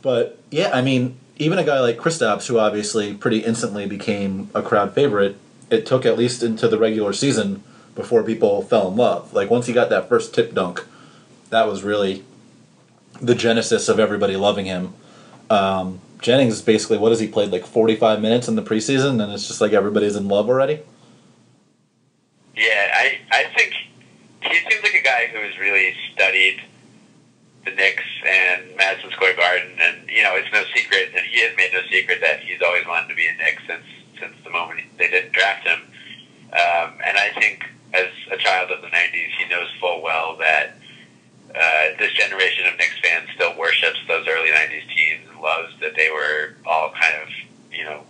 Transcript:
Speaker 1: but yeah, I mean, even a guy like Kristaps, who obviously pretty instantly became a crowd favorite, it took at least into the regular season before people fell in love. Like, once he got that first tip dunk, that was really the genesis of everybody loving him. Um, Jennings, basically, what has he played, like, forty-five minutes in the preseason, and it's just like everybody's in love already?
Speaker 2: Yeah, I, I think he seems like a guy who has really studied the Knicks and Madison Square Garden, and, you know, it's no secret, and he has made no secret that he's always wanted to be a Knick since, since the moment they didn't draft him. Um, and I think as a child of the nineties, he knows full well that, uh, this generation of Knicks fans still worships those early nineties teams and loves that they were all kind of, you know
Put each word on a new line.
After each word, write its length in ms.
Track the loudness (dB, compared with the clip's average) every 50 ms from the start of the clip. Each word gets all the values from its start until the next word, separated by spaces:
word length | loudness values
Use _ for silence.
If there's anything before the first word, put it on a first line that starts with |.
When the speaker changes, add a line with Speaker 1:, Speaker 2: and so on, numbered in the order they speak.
Speaker 1:
but 360 | 0 0 2 2 0 -2 -4 -18 _ _
yeah, 200 | -2 0 0 2 2
I 80 | 2
mean, 340 | 2 2 2 2 0 -2 -4 -10 -20 _ _ -2
even 200 | 0 0 2 2
a 40 | 2
guy 160 | 2 2 2
like 160 | 2 2 0
Kristaps, 500 | 0 0 -2 0 2 0 0 0 0 -2
who 100 | 0 2
obviously 560 | 2 4 2 2 0 -4 -2 -2 -2 -2 -2 -6
pretty 260 | -2 -2 0 0 0
instantly 460 | 0 0 -2 -2 -4 -4 -4 -6 -6
became 640 | -6 -8 -6 -4 -4 -2 -2 -2 -4 -4 -6 -8 -6 -6
a 80 | -6 -2
crowd 320 | 2 2 2 2 2 2
favorite, 420 | 2 2 2 4 2 2 2 0 -6 -20 -20 _ -20 -2 0
it 160 | 0 0 2
took 180 | 2 0 2 4
at 140 | 2 2
least 240 | 4 2 0 0 -2
into 260 | -2 -2 -2 0 2
the 120 | 2 4 4
regular 340 | 2 2 2 0 -2 -2 -2
season 480 | 0 0 0 2 0 0 -2 -4 -8 -10 -20 -20 -20 -20 -18 -12
before 300 | -12 -4 2 2 2 4
people 400 | 2 0 2 2 2 2 0 0
fell 240 | 2 2 2 2
in 80 | 2 2
love. 380 | 2 2 2 2 0 -6 -2 -2
Like, 140 | -2 2 2
once 180 | 0 0 0
he 60 | 2 2
got 160 | 2 2 4
that 200 | 2 0 2 2
first 240 | 0 0 0 0 0
tip 200 | 0 0 0 0
dunk, 300 | -2 -2 -2 -4 -10 -12 -14 -20 -20 -20 -20 -20 -20 -20 _ -20 -20 _ -2
that 180 | 2 2 2
was 160 | 2 0 -4 -4
really 400 | -2 0 0 0 -2 -2 -6 -10 -18 -20 -20 -20 -20 -20 -20 -20 _ _ _ _ _ _ _ _ _ -14 -6
the 140 | 0 0 2
genesis 520 | 2 4 2 2 2 2 0 0 0 2
of 120 | 2 4 4
everybody 360 | 4 2 2 0 0 0 0
loving 300 | 2 2 2 2 0 -4
him. 280 | -4 -4 -6 -6 -8 -10 -16 -20 -20 -20 -20 -20 -20 -20 -20 -2 0
Um, 520 | 2 2 2 2 0 -2 -2 -6 -8 -10 -16 -20 -20 -6
Jennings, 420 | 2 4 4 6 6 4 2 0 2
basically, 340 | 2 2 2 4 0 0
what 140 | 2 4 4
has 80 | 4 2
he 80 | 0
played, 240 | 0 0 0 0 0
like, 160 | -2 -4 -4
forty-five 520 | -2 0 2 4 4 4 4 4 2 4 2
minutes 280 | 2 2 2 2 2
in 80 | 0 -2
the 80 | -2 -2
preseason, 580 | 0 -2 -2 0 0 2 2 2 2 2 0
and 100 | -2 -2
it's 160 | -6 -10 -8
just 140 | -8 -2 0
like 120 | 2 4 4
everybody's 420 | 4 2 2 2 2 2 2 0
in 120 | -2 -2
love 220 | 0 0 2 2 2
already? 300 | 2 2 2 0 0 -6 -8 -20 -20 _ -20 -20 -20 _ _ _ _ _ _ _ _ _ _ _ _ _ _ _ _ _ _ _ _ _ _ _ _ _ _ _ _
Speaker 2:
Yeah, 360 | 0 2 2 4 2 2 2 2
I, 240 | 2 2 2 0 -4 -4 0
I 120 | 0 0 0 0 2
think 200 | 0 0 0 -2 -10 -12 -12 _ -20 -20 -20 -20 -20 -20 _ -20 -8
he 160 | -4 0 0 0 2 0
seems 100 | -2 0
like 140 | 0 0 0
a 80 | 2 2
guy 240 | 2 2 2 0
who 100 | -2 -4
has 180 | -8 -8 -8 -8 -4
really 340 | -2 0 2 2 2 0 -2 -6 -12 -10 -2
studied 500 | 0 0 2 4 4 2 2 2 -2 -12 -20 -20 -20 -20 -20 -20 -20 _ _ _ -20 _ _ _ _ _ _ _ -12 -12
the 60 | -8
Knicks 320 | -2 0 0 0 0 -2 -8 -8 -10 -6 -2
and 500 | 0 2 2 2 2 0 -2 -4 -12 -2
Madison 340 | 0 0 0 0 -4 -6 -12
Square 240 | -4 0 0 0 2
Garden, 420 | 2 2 2 2 0 -2 -6 -4 -2
and, 280 | 0 0 0 -4 -12 -2
you 140 | 0 2 2
know, 120 | 2 0
it's 160 | -2 -4 0 -2
no 100 | -2 -2 0 -2
secret, 380 | -4 0 2 0 0 0 0 -4
and 120 | -6 -6
he 160 | -2 0 0
has 140 | 0 0 0
made 160 | 0 0 0 0
no 80 | -4 -4 0
secret 300 | 0 0 0 0 -2 0
that 180 | 0 0 0 -2
he's 220 | -6 -10 -4 -2 0
always 220 | 0 0 0 -2
wanted 220 | -2 -4 -4 -4 -4
to 60 | -4
be 120 | -2 -2
a 80 | -2 -2
Knick 240 | -2 -4 -4 -4 -4 -10
since, 160 | -12 -12 -12 -12 -20 -20 -20 -20 -20 -18
since 160 | -16 -16 -16 -16 -20 -16
the 60 | -8
moment 300 | -6 -6 -6 -6 -8 -12 -12 -14 -6
they 120 | -4 -2 0
didn't 240 | 0 -2 -2 -2 0
draft 340 | 0 0 0 0 -2 -2
him. 140 | -4 -4 -4 -6 -18 -20 -20 -20 -20 -20 -20 -20 _ -20 -20 -20
Um, 460 | -4 0 2 2 2 2 0 -2 -4 -8 -6 -4
and 120 | 0 0
I 140 | 0 0 0 0
think 280 | 0 0 0 0 -4 -14 -16 -16 -20 _ -4 -2
as 140 | 0 0 -2 -4 -14 -10 -8
a 60 | -6
child 340 | 0 2 2 2 2 0 -2
of 100 | -6 -8
the 60 | -6
nineties, 440 | -2 0 0 0 0 -2 -4 -6 -6 -4
he 120 | -6 -4 -4
knows 180 | -4 -4 -4 -6 -8 -4
full 200 | -2 -2 -2 -2
well 360 | -2 -2 -2 -2 -2 -4 -6
that, 400 | -2 0 2 2 2 0 -2 -8 -18 -20 -20 -20 -20 -20 -20 _ _ _ _ _ -20 -20 -14 -2
uh, 440 | 0 0 2 2 2 2 0 0 -2
this 140 | -2 -2 0
generation 540 | 0 0 0 0 0 0 0 0 0 -2
of 100 | -2 0
Knicks 220 | 0 -2 -2 0 -2 -2
fans 240 | 0 0 -2 -4 -8 -4
still 180 | -2 -2 -2 -2
worships 420 | -2 -2 0 0 2 0 0 -2 -4 -6
those 180 | -4 -4 -4 -2 -2
early 220 | -2 0 0 2
nineties 360 | 2 2 0 0 -6 -10 -12 -8 -2
teams 320 | -2 0 0 -2 -6 -10 -20
and 120 | -18 -8
loves 320 | -4 -4 -4 -4 -6 -10 -12 -8
that 140 | -8 -6 -2
they 120 | 0 0 0
were 460 | 0 -2 -4 -2 -2 -4 -6 -8 -10 -14 -4
all 260 | -2 -2 -2 -2 -4
kind 300 | -2 -2 0 0 0 -4
of, 60 | -8 -12 -14 -16 -16 -18 -20 -20 -20 -14
you 120 | -12 -10 -10
know 200 | -10 -12 -14 -16